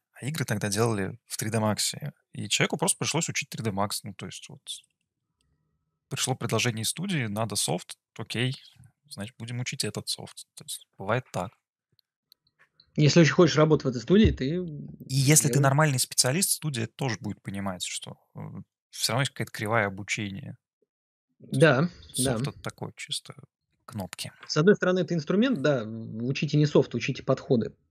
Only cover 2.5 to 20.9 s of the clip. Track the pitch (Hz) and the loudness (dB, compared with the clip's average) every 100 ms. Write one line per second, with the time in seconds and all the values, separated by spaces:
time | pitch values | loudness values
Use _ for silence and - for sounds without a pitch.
2.5 | - 165 165 151 - 123 156 - - - | 0 0 0 -2 0 -2 -2 -2 -6 -6
3.5 | - 110 98 104 - 101 - 117 - - | -6 -4 -2 -4 -4 -10 -14 -14 -14 -18
4.5 | 127 - - _ _ _ _ _ _ _ | -20 -14 -16 _ _ _ _ _ _ _
5.5 | _ _ _ _ _ - 139 - 127 117 | _ _ _ _ _ -12 -6 -4 -2 -2
6.5 | 113 120 110 107 - 202 160 113 104 110 | 0 0 0 -4 -4 -4 -2 -2 -2 -2
7.5 | 101 - 185 - - _ - 113 110 127 | -2 -2 -4 -6 -18 _ -14 -8 -2 -2
8.5 | 135 - _ - _ _ - 107 - 117 | -2 -14 _ -20 _ _ -12 -12 -12 -10
9.5 | 123 123 139 107 104 - - - - - | -8 -8 -4 -4 -4 -6 -8 -8 -18 -20
10.5 | - - - _ - 98 123 - - 92 | -20 -14 -16 _ -10 -2 -2 -2 -6 -6
11.5 | _ _ _ _ _ _ _ _ _ _ | _ _ _ _ _ _ _ _ _ _
12.5 | _ _ _ _ - 147 175 147 156 170 | _ _ _ _ 4 6 8 6 8 6
13.5 | 143 156 147 135 120 110 196 196 - 131 | 6 6 4 2 -4 4 6 6 4 -2
14.5 | 175 175 143 143 - - 135 131 156 143 | -4 -6 -10 -14 -16 -2 2 6 4 4
15.5 | 139 139 139 156 127 - - 127 156 - | 4 4 4 4 2 -2 0 0 2 0
16.5 | - 156 123 110 - 135 110 - - - | -2 -4 -4 -6 -4 -4 -4 -6 -8 -10
17.5 | 98 98 90 - - - - _ 104 104 | -6 -6 -6 -8 -8 -12 -18 _ -14 -12
18.5 | 101 - _ _ - - 120 131 - - | -12 -16 _ _ -6 -2 0 -2 -6 -10
19.5 | - 107 117 101 95 101 - 101 95 - | -6 0 0 0 -4 -8 -6 -6 -8 -12
20.5 | 117 _ _ _ | -16 _ _ _